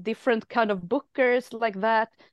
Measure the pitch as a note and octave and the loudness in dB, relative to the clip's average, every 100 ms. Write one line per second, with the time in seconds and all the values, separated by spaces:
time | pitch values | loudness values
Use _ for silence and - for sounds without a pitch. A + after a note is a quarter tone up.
0 | F#3 A3+ C4 A3+ - A#3+ A3 G3 F3 C#4 | -6 -2 0 0 0 0 0 0 -2 -4
1 | - - B3+ B3+ - A3+ A3+ G3 A3 A3 | -4 0 2 2 -2 -4 -4 -2 0 0
2 | A3+ _ - | 0 _ -20